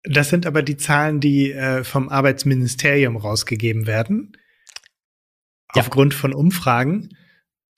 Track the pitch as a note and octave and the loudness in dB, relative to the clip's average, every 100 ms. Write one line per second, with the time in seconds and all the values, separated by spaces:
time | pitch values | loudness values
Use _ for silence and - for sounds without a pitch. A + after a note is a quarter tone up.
0 | - D3 C#3+ F3 E3+ D3+ D3 C#3+ - D3 | -2 0 2 0 0 -2 -2 -4 0 0
1 | D3+ D3+ C#3+ C#3 C#3 C#3 C3+ C3 B2 C#3 | 0 0 2 2 0 -2 -2 -2 -2 -4
2 | C3+ C#3 C3+ C3 C#3+ C3 B2 - D3 C#3+ | -2 2 2 2 2 0 0 0 2 4
3 | C3 A2+ G#2 G#2+ - A2 A2+ A2 A2 A2 | 2 0 -4 -4 -4 -2 -2 -2 0 -2
4 | A2+ G#3 G#3+ - _ _ _ - _ _ | 0 -2 -6 -16 _ _ _ -20 _ _
5 | _ _ _ _ _ _ _ C3 A#2 C3+ | _ _ _ _ _ _ _ -2 0 4
6 | C#3 C#3 C3+ C#3 D#3+ F#3+ - A#2+ C3 G3 | 2 2 -2 0 0 2 0 0 0 -2
7 | - - _ _ _ _ _ | -6 -16 _ _ _ _ _